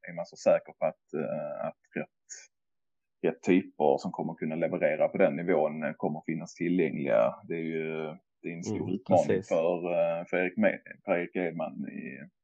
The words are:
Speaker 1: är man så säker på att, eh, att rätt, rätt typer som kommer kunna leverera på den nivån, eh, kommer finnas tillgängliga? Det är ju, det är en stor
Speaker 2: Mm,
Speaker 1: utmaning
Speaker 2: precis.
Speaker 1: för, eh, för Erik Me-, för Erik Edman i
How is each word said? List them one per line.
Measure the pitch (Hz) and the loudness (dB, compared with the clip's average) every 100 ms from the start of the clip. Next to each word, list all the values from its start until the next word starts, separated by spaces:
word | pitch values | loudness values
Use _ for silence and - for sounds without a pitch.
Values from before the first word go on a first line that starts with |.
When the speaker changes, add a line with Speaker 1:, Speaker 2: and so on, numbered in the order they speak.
| 90 | -10
Speaker 1:
är | 85 | -10
man | 85 | -10
så | - | 0
säker | 95 85 - - | 4 4 2 -4
på | 78 | -4
att, | - _ | -4 _
eh, | 76 - 76 76 - 80 | -6 -4 -4 -6 -6 -8
att | - _ 82 | -8 _ -10
rätt, | - _ _ - - _ _ _ _ _ _ _ | -10 _ _ -20 -20 _ _ _ _ _ _ _
rätt | 90 - | -2 0
typer | - 90 - - 76 69 | 4 4 4 0 2 4
som | - | 0
kommer | - 78 | -6 -6
kunna | 80 78 78 | -4 -4 -2
leverera | 82 85 76 78 82 | -2 2 0 2 0
på | 95 | 4
den | 92 71 | 2 2
nivån, | 87 85 76 76 | 0 2 2 0
eh, | 76 - | -6 -2
kommer | 87 76 - | -4 -4 -6
finnas | 80 92 - | -6 -8 -4
tillgängliga? | 87 90 78 78 67 57 60 - | 0 2 2 0 0 2 2 0
Det | - | -8
är | 82 82 80 | -6 -4 -4
ju, | 80 80 78 80 _ _ | -4 -4 -6 -10 _ _
det | 82 | -10
är | 85 | -8
en | |
stor | 95 107 | -6 -4
Speaker 2:
Mm, | - - | -4 -4
Speaker 1:
utmaning | - 92 - | 4 4 4
Speaker 2:
precis. | 95 - | 0 2
Speaker 1:
för, | 85 82 87 87 | 0 2 0 0
eh, | 85 85 82 90 | 0 0 -2 -2
för | 90 | 0
Erik | 92 - | 0 2
Me-, | 101 - - - - | 0 0 -10 -12 0
för | |
Erik | 87 87 92 | 0 0 -2
Edman | 90 82 80 - 69 | -2 -2 -6 -6 -10
i | 71 65 65 - _ | -10 -12 -14 -18 _